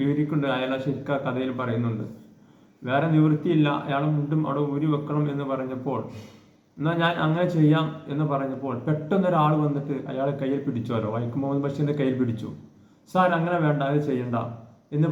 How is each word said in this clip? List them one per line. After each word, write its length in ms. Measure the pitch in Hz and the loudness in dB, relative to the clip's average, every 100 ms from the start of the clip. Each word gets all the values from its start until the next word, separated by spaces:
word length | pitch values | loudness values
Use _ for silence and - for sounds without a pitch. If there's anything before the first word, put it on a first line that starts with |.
വിവരിക്കുന്നുണ്ട്. 560 | 139 147 151 156 139 127 | 0 0 0 0 0 0
അയാൾ 180 | 131 | -2
ആ 60 | 135 143 | -2 -2
ശരിക്കും 280 | 120 - | -4 -4
ആ 80 | 139 135 | -4 -2
കഥയിൽ 260 | 127 131 123 | -2 -2 -4
പറയുന്നുണ്ട്. 440 | 123 113 120 107 - - - - - - - _ | -2 -2 -2 -4 -6 -12 -20 -20 -20 -20 -20 _
വേറെ 240 | 123 135 160 156 | -2 0 4 4
നിവൃത്തിയില്ല, 520 | 156 151 185 160 147 143 147 | 4 4 2 4 4 2 -2
അയാളുടെ 260 | 139 151 151 | 0 0 0
മുണ്ടും 240 | 143 156 151 | 0 0 0
അവിടെ 140 | 147 147 | -2 -2
ഊരി 120 | 143 156 | 0 0
വെക്കണം 300 | 147 147 147 147 | 0 0 0 0
എന്ന് 120 | 139 139 | -2 -4
പറഞ്ഞപ്പോൾ, 480 | 131 131 127 139 120 110 - - - - _ _ - | -4 -4 -6 -4 -4 -6 -12 -16 -20 -20 _ _ -4
"എന്നാൽ 200 | 151 170 | -2 2
ഞാൻ 100 | 170 170 156 | 0 2 0
അങ്ങനെ 220 | 165 175 165 | 2 2 4
ചെയ്യാം" 320 | 151 156 151 - - | 6 6 2 -4 -6
എന്ന് 120 | 143 | -2
പറഞ്ഞപ്പോൾ 500 | 151 139 135 131 135 117 160 | 0 0 -2 -4 -6 -4 -2
പെട്ടെന്നൊരാൾ 680 | 151 151 196 180 175 151 151 | -2 0 2 4 4 4 4
വന്നിട്ട് 320 | 147 139 147 131 - | 2 0 -2 -6 -4
അയാളെ 220 | 127 139 143 | -2 -2 -2
കയ്യിൽ 180 | 135 139 - | -2 -2 -2
പിടിച്ചു, 260 | 117 120 113 | -4 -2 -2
ആരോ 120 | 107 117 | -2 -2
വൈക്കം 240 | 117 139 | -2 -2
മുഹമ്മദ് 220 | 139 139 | -2 0
ബഷീറിൻ്റെ 320 | 143 147 143 147 | -2 0 0 2
കയ്യിൽ 160 | 131 123 | 0 2
പിടിച്ചു. 300 | 120 101 110 - - - - _ - | 0 -2 -8 -12 -18 -20 -20 _ -2
"സാർ, 160 | 180 180 175 | 2 4 2
അങ്ങനെ 200 | 170 175 151 | 0 2 2
വേണ്ട, 160 | 143 | 2
അത് 180 | 139 147 147 | 2 0 0
ചെയ്യണ്ട" 300 | 123 120 117 - - - - _ 147 | -2 -2 -4 -4 -10 -16 -20 _ 0
എന്ന് 120 | 160 | 2